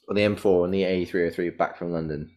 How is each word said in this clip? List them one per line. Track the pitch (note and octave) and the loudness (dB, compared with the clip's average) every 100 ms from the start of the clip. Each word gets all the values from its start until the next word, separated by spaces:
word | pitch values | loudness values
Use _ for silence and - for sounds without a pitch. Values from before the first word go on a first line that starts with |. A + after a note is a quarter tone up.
| - | -4
on | G2+ | 0
the | |
M | G#2 G2 | 2 2
four, | G#2+ F2+ F2+ | 4 4 4
on | |
the | G2 | 2
A | F#2 F#2 | 0 0
three | F2 F#2+ E2+ | 0 0 0
oh | |
three | D#2+ F2 | -2 -4
back | E2 - - | -2 -4 -4
from | F2 | -6
London, | E2 D#2+ D2 D#2 | -4 -4 -6 -10